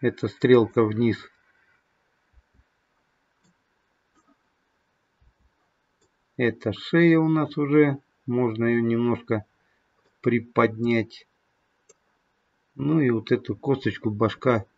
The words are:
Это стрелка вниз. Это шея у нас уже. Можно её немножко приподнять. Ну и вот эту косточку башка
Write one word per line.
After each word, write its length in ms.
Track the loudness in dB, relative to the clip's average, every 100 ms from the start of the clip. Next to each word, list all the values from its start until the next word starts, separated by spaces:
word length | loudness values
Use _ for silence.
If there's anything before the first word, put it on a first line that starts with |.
Это 260 | -6 -4 -8
стрелка 560 | -2 4 4 4 0
вниз. 340 | -2 0 -2 -2 -8 _ _ _ _ _ _ _ _ _ _ _ _ _ _ _ _ _ _ _ _ _ _ _ _ _ _ _ _ _ _ _ _ _ _ _ _ _ _ _ _ _ _ _ _ _ _ _ _ _ _ -2
Это 380 | -2 -2 -6
шея 460 | -8 -2 4 4 4
у 80 | 2
нас 300 | 0 -2 -4
уже. 420 | 0 4 4 2 _ _ -6
Можно 400 | -2 -2 -2 -2
её 160 | 0
немножко 640 | 0 0 -2 -4 -4 -6 -8 _ _ _ _ _ _ _
приподнять. 1080 | -2 -2 -2 0 0 0 -2 -2 -4 -10 _ _ _ _ _ _ _ _ _ _ _ _ _ _ _ -8
Ну 240 | -2 0
и 100 | 0
вот 220 | 0 -2
эту 240 | -4 -4 -8
косточку 560 | -4 -4 -4 -6 -6
башка 540 | -2 -2 -2 -2 -2 -4